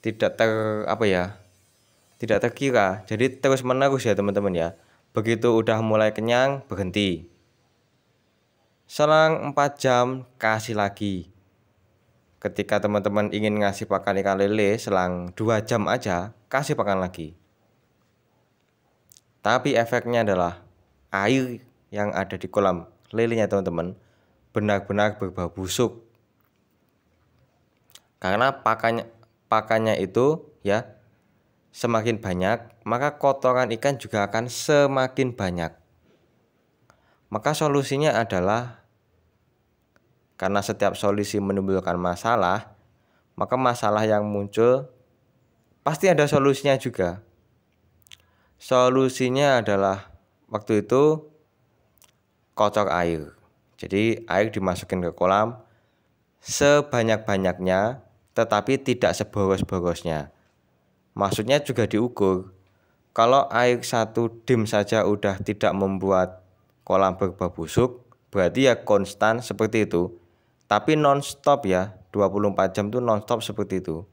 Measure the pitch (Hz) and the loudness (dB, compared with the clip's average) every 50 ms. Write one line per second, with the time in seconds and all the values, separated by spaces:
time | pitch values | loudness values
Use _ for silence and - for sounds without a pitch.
0 | - 113 107 - 117 98 - - 117 113 110 110 110 107 107 107 104 - 95 110 | -6 -6 -4 0 -2 -2 2 2 0 0 2 0 -2 -2 -4 -4 -4 -4 -2 0
1 | 117 104 95 90 90 92 101 - - _ _ _ _ _ _ _ _ _ _ _ | 2 2 2 2 0 -4 -8 -16 -20 _ _ _ _ _ _ _ _ _ _ _
2 | _ _ _ _ - 107 110 98 - 120 117 - 135 139 123 117 101 95 92 107 | _ _ _ _ -2 0 0 0 0 -2 -4 -2 -4 0 2 2 2 2 0 -4
3 | 110 - 110 107 123 135 127 - - 131 135 123 123 123 127 131 139 139 135 131 | -6 -8 -2 0 0 -2 -2 0 0 0 0 2 0 -2 0 0 2 0 0 0
4 | 123 120 101 95 101 104 98 101 101 98 90 85 82 82 - _ _ _ _ _ | 0 0 0 0 0 0 0 0 -2 -2 -2 -2 -2 -4 -6 _ _ _ _ _
5 | _ _ _ - 104 113 117 110 117 120 117 113 107 117 113 110 113 110 110 107 | _ _ _ -4 0 0 -2 2 2 2 2 4 2 2 0 0 0 0 2 2
6 | 107 107 107 - 107 117 120 123 131 139 139 135 - _ - 92 98 92 90 104 | 2 2 0 -2 -2 0 2 2 2 0 -2 -4 -8 _ -8 -6 -6 -4 -2 0
7 | 104 95 87 80 82 - _ _ _ _ _ _ _ _ _ _ _ _ _ _ | 0 0 -2 -4 -8 -16 _ _ _ _ _ _ _ _ _ _ _ _ _ _
8 | _ _ _ _ _ _ _ _ _ _ _ _ _ _ _ _ _ _ - - | _ _ _ _ _ _ _ _ _ _ _ _ _ _ _ _ _ _ -2 0
9 | 151 151 156 156 156 160 160 - - 143 139 - 143 143 - - - 131 127 123 | 2 4 6 6 6 4 2 0 -4 -4 0 0 0 0 -2 0 0 2 4 4
10 | 123 127 131 131 127 _ _ _ - 110 110 110 110 - 113 104 101 101 101 - | 2 2 -2 -6 -10 _ _ _ 0 0 0 0 -2 -4 -2 0 -2 -2 -2 -4
11 | 107 101 95 92 85 - _ _ _ _ _ _ _ _ _ _ _ _ _ _ | -6 -4 -4 -6 -10 -14 _ _ _ _ _ _ _ _ _ _ _ _ _ _
12 | _ _ _ _ _ _ _ _ - 101 - - 101 - 107 104 101 104 104 104 | _ _ _ _ _ _ _ _ -10 -8 -6 -6 -2 0 0 0 0 0 0 0
13 | 98 104 101 107 104 104 - 104 107 107 104 104 104 101 98 - 110 - 101 95 | 0 0 0 0 -2 0 -2 -2 -2 -2 0 0 0 -2 -2 -4 -6 -4 -4 -2
14 | - - 98 98 95 98 98 95 98 101 107 110 104 98 104 117 - 117 101 92 | 0 -2 -2 0 0 0 2 2 2 0 2 2 2 2 0 0 -2 0 0 0
15 | 90 90 90 90 90 87 90 - 113 110 113 107 104 - 123 113 104 78 107 127 | 0 0 -2 -6 -8 -10 -8 -4 -2 0 0 0 0 -2 -2 -2 0 0 -2 -2
16 | - 107 90 87 90 110 - _ _ _ - 135 143 - 151 120 107 101 98 95 | -2 -4 -4 -4 -4 -8 -14 _ _ _ -4 -4 -2 -2 -2 -2 0 0 0 0
17 | 92 90 92 - 80 76 82 _ _ _ _ _ _ _ _ _ _ _ _ _ | -2 -4 -6 -10 -14 -14 -16 _ _ _ _ _ _ _ _ _ _ _ _ _
18 | _ _ _ _ _ _ _ _ _ _ _ _ _ _ _ _ _ _ _ _ | _ _ _ _ _ _ _ _ _ _ _ _ _ _ _ _ _ _ _ _
19 | _ _ - - _ _ _ _ _ 104 117 127 123 143 127 113 117 - - 120 | _ _ -20 -20 _ _ _ _ _ 0 0 2 0 2 2 2 0 2 -2 -2
20 | - 120 120 117 113 104 98 90 87 87 87 - - _ _ _ _ _ _ _ | -2 0 0 0 2 2 0 0 0 -2 -4 -8 -18 _ _ _ _ _ _ _
21 | _ _ - 95 98 107 131 135 131 127 120 110 - _ _ _ _ _ - 104 | _ _ -4 -2 0 2 2 0 0 -4 -8 -14 -18 _ _ _ _ _ -6 -4
22 | 104 104 - - 98 92 - 90 - 92 - 107 101 95 90 85 82 - _ _ | -4 -4 -2 -4 -6 -6 -8 -10 -10 -4 -2 0 2 2 0 -2 -6 -14 _ _
23 | _ _ - 110 117 117 117 113 104 95 101 98 92 92 85 85 82 90 92 - | _ _ -2 -2 0 0 0 0 0 0 0 -2 -2 -2 -4 -4 -6 -6 -8 -14
24 | _ _ _ _ _ _ _ _ _ _ _ 113 104 104 104 98 98 - 98 104 | _ _ _ _ _ _ _ _ _ _ _ -2 0 0 0 0 -2 -2 0 0
25 | 104 107 104 - 104 92 87 - 90 82 - - 95 90 - - 123 107 - - | 0 0 0 -4 -8 -8 -6 -6 -8 -6 -6 -8 -8 -6 0 0 0 0 -2 -8
26 | - _ _ _ _ _ _ _ _ _ _ _ _ _ _ _ _ _ _ _ | -20 _ _ _ _ _ _ _ _ _ _ _ _ _ _ _ _ _ _ _
27 | _ _ _ _ _ _ _ _ _ _ _ _ _ _ _ _ _ _ _ - | _ _ _ _ _ _ _ _ _ _ _ _ _ _ _ _ _ _ _ -20
28 | _ _ _ _ - 92 98 107 123 135 135 131 - 113 110 110 - 113 113 113 | _ _ _ _ -4 -2 0 2 2 0 0 0 0 -2 0 2 0 -2 -2 -2
29 | 113 - - _ _ _ _ _ _ _ 113 110 107 - 113 113 110 110 107 - | -6 -10 -18 _ _ _ _ _ _ _ 0 0 0 0 0 0 2 0 0 0
30 | 95 87 - 113 123 143 156 175 - - _ _ _ 101 98 110 117 - - _ | -2 -2 0 2 2 2 0 -2 -6 -18 _ _ _ -2 -2 -2 -2 -8 -20 _
31 | _ _ _ _ _ _ _ _ _ _ _ _ _ _ _ - - 120 117 113 | _ _ _ _ _ _ _ _ _ _ _ _ _ _ _ -6 -4 0 0 0
32 | 107 120 113 101 - 95 90 90 92 95 113 - - - _ _ _ 104 110 120 | 0 0 -2 -2 -4 -4 -4 -2 0 -2 -2 -4 -6 -16 _ _ _ -4 -4 -2
33 | 139 147 147 - - 139 135 139 - 131 123 127 127 110 117 113 - 139 139 120 | -2 -2 -4 0 0 0 0 2 2 2 2 2 0 0 -2 -2 -2 -2 -2 -2
34 | - 104 - 107 101 101 107 113 117 123 - - - - 151 147 143 139 139 135 | -8 -4 -2 -2 -2 0 -2 -4 -4 -4 -8 -8 -2 2 4 4 4 4 2 0
35 | 131 127 - - 135 127 120 - 101 92 90 87 85 80 - _ _ _ _ _ | 0 0 0 -2 -2 -2 -2 -4 -4 -4 -2 -4 -6 -6 -8 _ _ _ _ _
36 | _ _ _ _ _ _ _ _ _ _ _ _ _ _ _ _ _ _ _ _ | _ _ _ _ _ _ _ _ _ _ _ _ _ _ _ _ _ _ _ _
37 | _ _ _ _ _ _ 104 104 - 143 151 - 156 151 143 143 131 135 139 135 | _ _ _ _ _ _ -8 -4 -2 -2 -2 0 0 2 2 0 0 0 -2 0
38 | 151 151 - 110 113 110 101 92 90 95 107 117 123 123 120 - _ _ _ _ | 0 2 2 2 0 0 0 0 0 0 0 -2 -4 -8 -14 -20 _ _ _ _
39 | _ _ _ _ _ _ _ _ _ _ _ _ _ _ _ _ _ _ _ _ | _ _ _ _ _ _ _ _ _ _ _ _ _ _ _ _ _ _ _ _
40 | _ _ _ _ _ _ _ _ 92 95 101 101 98 - 107 - 101 98 - - | _ _ _ _ _ _ _ _ -4 -2 -2 -2 -2 -4 -4 0 0 -2 -2 0
41 | - 101 101 104 101 101 - 104 101 98 98 98 95 95 95 95 90 90 87 87 | -2 -2 0 0 -2 -4 -4 -4 -2 -2 -2 -2 -2 0 -2 -2 -2 -2 -4 -2
42 | 90 90 87 - - 113 120 117 92 87 92 107 - - - _ _ _ _ _ | -2 -4 -4 -2 -2 0 0 2 2 0 0 -2 -4 -12 -20 _ _ _ _ _
43 | _ _ _ _ _ _ _ - 104 98 127 127 131 123 120 113 - 104 104 107 | _ _ _ _ _ _ _ -8 -4 -2 -2 0 0 0 -2 0 0 0 0 2
44 | 110 107 107 104 104 104 104 101 101 98 - 110 113 120 127 131 143 - _ _ | 2 2 2 0 0 -2 -4 -6 -6 -6 0 2 4 4 4 2 -2 -8 _ _
45 | _ _ _ _ _ _ _ _ _ _ _ _ _ _ _ _ _ - 156 156 | _ _ _ _ _ _ _ _ _ _ _ _ _ _ _ _ _ -4 -4 2
46 | - 190 175 147 147 143 156 147 135 139 139 135 - 143 135 131 - 127 - - | 2 4 4 4 2 2 2 2 4 4 2 2 2 0 0 2 0 -6 -4 -2
47 | 95 87 85 98 - _ _ _ _ _ _ _ _ _ _ _ _ _ _ _ | -4 -4 -4 -8 -16 _ _ _ _ _ _ _ _ _ _ _ _ _ _ _
48 | _ _ - _ _ _ _ _ _ _ _ _ - - 135 127 127 127 123 135 | _ _ -20 _ _ _ _ _ _ _ _ _ -4 0 4 4 4 4 4 2
49 | 131 127 127 - 131 123 127 135 147 143 135 120 110 107 101 98 98 98 95 98 | 2 0 0 -2 -4 -2 0 2 2 2 2 2 2 0 0 2 2 0 0 -2
50 | - - - - _ _ _ _ _ _ 113 107 107 - 113 104 101 104 120 131 | -6 -18 -20 -20 _ _ _ _ _ _ -10 -10 -2 0 0 0 2 2 2 4
51 | 143 151 156 156 151 - _ _ _ _ _ _ _ _ _ _ _ _ _ _ | 4 4 2 0 -6 -16 _ _ _ _ _ _ _ _ _ _ _ _ _ _
52 | - _ _ _ _ _ _ _ _ _ _ - 107 104 - 107 104 95 - 87 | -20 _ _ _ _ _ _ _ _ _ _ -2 -2 0 2 0 0 0 0 0
53 | 87 85 82 78 76 76 - _ _ _ _ _ _ _ _ _ - 85 95 98 | 0 0 -2 -4 -8 -12 -18 _ _ _ _ _ _ _ _ _ -12 -4 -2 0
54 | 107 113 110 - - - 85 95 104 113 107 107 95 92 87 - - - - 92 | 0 0 0 -2 -4 -2 0 0 0 0 -2 -2 -2 -2 -4 -4 -6 -6 -4 -4
55 | 90 85 80 - 87 92 95 101 107 117 123 117 - _ _ _ _ _ _ _ | -4 -4 -2 0 0 2 2 2 2 0 -4 -14 -20 _ _ _ _ _ _ _
56 | _ _ _ _ _ _ _ _ _ - - - 147 143 147 147 143 - - 120 | _ _ _ _ _ _ _ _ _ -8 -2 2 4 4 4 4 2 2 0 0
57 | 113 113 110 104 110 - 101 95 95 92 87 - 92 92 92 95 101 113 131 135 | 2 2 2 0 0 -2 -2 0 0 0 -2 0 0 2 2 2 2 0 -2 -6
58 | - _ _ _ _ _ _ 113 113 - 107 104 101 - 135 135 135 - 123 - | -14 _ _ _ _ _ _ -2 0 2 2 0 0 0 -2 -2 0 -2 0 2
59 | - 90 90 - 104 - - 104 98 95 95 92 - - 98 92 87 87 85 - | 2 0 2 0 -4 -6 -2 -2 0 2 2 0 0 -4 -4 -2 -2 -2 -4 -4
60 | - 87 78 76 71 73 _ _ _ _ _ _ _ _ _ _ _ _ _ _ | -6 -6 -6 -6 -6 -10 _ _ _ _ _ _ _ _ _ _ _ _ _ _
61 | _ _ _ 101 101 98 - - 107 117 135 147 143 - 123 123 110 98 - 104 | _ _ _ -2 -2 -2 0 -2 0 0 0 0 0 -2 -2 -2 -2 0 0 0
62 | 117 123 120 - 101 95 95 92 92 - - _ _ _ _ _ _ _ _ _ | 0 -2 0 0 2 2 2 0 -4 -10 -20 _ _ _ _ _ _ _ _ _
63 | _ _ _ - 113 120 131 139 - - - 113 123 123 123 120 123 - - 120 | _ _ _ 2 4 4 4 4 2 2 0 2 2 2 2 0 -2 -2 -2 -2
64 | 110 110 113 - 117 113 113 - _ - 127 113 110 107 110 104 104 - - 110 | -2 0 0 -2 -2 -2 -4 -10 _ 0 0 2 2 2 0 0 0 2 2 2
65 | 98 95 104 101 - 101 98 95 101 - 104 104 - 101 82 98 98 98 98 95 | 2 2 0 0 0 -4 -4 -4 -4 -6 -4 0 0 0 0 0 -2 -2 -2 -2
66 | 92 95 95 92 92 90 92 - _ _ _ _ _ _ _ _ _ - 92 95 | 0 2 2 2 2 0 -2 -16 _ _ _ _ _ _ _ _ _ 0 2 2
67 | 98 95 90 90 101 92 90 - 92 87 - - 82 78 - - 117 127 - - | 2 2 0 0 -4 -4 -2 -4 -6 -6 -4 -8 -10 -2 2 2 2 2 0 -8
68 | _ _ _ _ _ _ - 98 90 87 85 127 135 131 117 - - - 104 101 | _ _ _ _ _ _ -2 0 0 2 2 4 4 4 2 2 2 2 2 2
69 | 98 92 - - 107 107 113 120 120 - 104 101 110 107 110 110 104 - - 85 | 2 -2 -4 0 2 2 2 0 -2 -8 -2 -2 -2 0 2 0 0 2 0 -2
70 | 87 92 - - _ _ _ _ _ _ _ _ _ _ 104 104 - - 156 151 | -2 -2 -6 -14 _ _ _ _ _ _ _ _ _ _ 0 0 2 2 0 4
71 | 151 143 139 143 143 - - _ - 147 143 139 - 98 92 90 92 107 - - | 4 4 4 2 0 -8 -14 _ 2 2 2 2 2 0 0 0 0 -2 -8 -18
72 | - _ - 104 101 95 92 104 104 104 95 90 95 95 92 - 101 101 107 127 | -20 _ 0 0 0 2 2 0 0 0 2 2 0 0 0 -2 -4 -2 -4 -2
73 | 123 120 110 104 - - 123 113 - - 104 107 101 92 95 92 90 - 80 80 | 0 0 0 0 0 -4 -4 -4 -4 -8 -6 -6 -6 -4 -4 -6 -4 -6 -8 -8
74 | 101 _ | -10 _